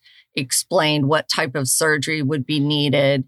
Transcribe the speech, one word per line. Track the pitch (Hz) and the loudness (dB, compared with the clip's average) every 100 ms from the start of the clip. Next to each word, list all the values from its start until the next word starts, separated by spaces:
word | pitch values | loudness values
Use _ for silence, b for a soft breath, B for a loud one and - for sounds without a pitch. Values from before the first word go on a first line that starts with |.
| b b b | b b b
explained | 160 131 - - 180 151 151 139 | -8 -4 -4 0 0 2 2 2
what | 156 - | 0 0
type | - 156 | -2 -2
of | 143 127 | -2 -2
surgery | - 160 151 143 156 | 0 2 0 -2 -2
would | 135 151 | -2 -2
be | 127 151 | -2 0
needed. | 147 151 143 139 139 139 | 0 0 2 2 2 0